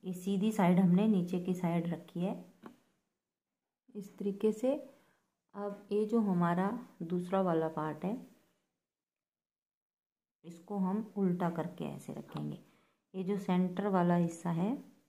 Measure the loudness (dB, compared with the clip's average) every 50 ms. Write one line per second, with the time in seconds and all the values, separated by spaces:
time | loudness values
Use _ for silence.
0 | -8 -8 -8 -6 -4 -2 0 2 0 0 2 4 4 6 6 6 6 6 6 6
1 | 6 4 4 2 2 0 -4 -4 -2 -2 -4 -2 -2 0 0 0 -2 -2 -6 -6
2 | -8 -12 -8 -4 -4 -4 -4 -6 -12 -18 _ _ -20 -20 -20 _ _ _ _ _
3 | _ _ _ _ _ _ _ _ _ _ _ _ _ _ _ _ _ _ -12 -12
4 | -12 -12 -10 -4 -4 -4 -2 2 2 0 2 2 0 0 0 0 -4 -12 -20 _
5 | _ _ _ _ _ _ _ _ _ _ _ -8 -8 -8 -8 -10 -8 -2 0 0
6 | 0 2 2 2 2 4 2 4 4 4 4 2 2 0 -2 -4 -10 -14 -12 _
7 | -6 -4 -4 -4 -2 0 0 0 2 2 2 2 0 0 -2 -4 -4 -6 -6 -4
8 | -4 -4 -4 -6 -8 -16 -20 _ _ _ _ _ _ _ _ _ _ _ _ _
9 | _ _ _ _ _ _ _ _ _ _ _ _ _ _ _ _ _ _ _ _
10 | _ _ _ _ _ _ _ _ _ -18 -18 -18 -12 -8 -4 -2 -2 0 0 -2
11 | -4 -4 -2 0 2 2 2 2 0 -2 0 -2 -6 -6 -6 -8 -8 -8 -8 -10
12 | -12 -12 -12 -12 -12 -10 -8 -8 -8 -8 -8 -10 -16 _ _ _ _ _ _ _
13 | _ _ -10 -8 -4 -4 -4 -4 0 0 2 2 2 2 0 -2 -2 2 4 4
14 | 4 6 4 4 4 0 -2 -6 -6 -4 -2 0 0 -2 -2 -4 -8 -16 -20 _
15 | _